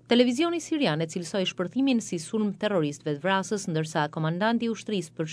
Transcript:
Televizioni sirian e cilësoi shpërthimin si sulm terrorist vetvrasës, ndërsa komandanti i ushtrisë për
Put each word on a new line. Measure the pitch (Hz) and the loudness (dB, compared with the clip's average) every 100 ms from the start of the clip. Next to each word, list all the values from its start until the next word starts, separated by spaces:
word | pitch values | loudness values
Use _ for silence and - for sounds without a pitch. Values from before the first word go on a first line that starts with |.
| - | 2
Televizioni | 240 247 247 339 339 | 4 6 4 0 0
sirian | - 320 247 151 | -2 0 2 2
e | 165 | 0
cilësoi | 185 165 208 185 | -4 -4 -2 -2
shpërthimin | - 180 240 277 240 | -2 -4 0 2 2
si | - 170 | 0 -6
sulm | 160 220 214 175 | -4 -2 -2 -2
terrorist | 214 202 147 143 156 | 0 2 0 -2 -4
vetvrasës, | 147 175 190 190 208 196 | -2 0 0 0 -4 -2
ndërsa | 156 160 160 151 | -2 0 0 -2
komandanti | 165 160 175 214 233 233 | 0 -2 0 0 2 0
i | |
ushtrisë | 220 - 214 175 - | -4 -4 -4 -4 -6
për | 160 | -6